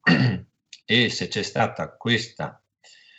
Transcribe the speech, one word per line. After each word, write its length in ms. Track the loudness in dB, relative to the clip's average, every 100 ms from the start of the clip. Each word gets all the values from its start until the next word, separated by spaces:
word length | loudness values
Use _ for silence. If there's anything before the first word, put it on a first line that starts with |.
<clears throat> 420 | 2 4 2 0 -8 _ _ -16 0
e 240 | 2 2
se 180 | 0 -6
c'è 160 | -6
stata 460 | -4 -2 -2 -2 -10 -6
questa 680 | -2 -2 -2 -10 -12 -12 _ _ _ -20 _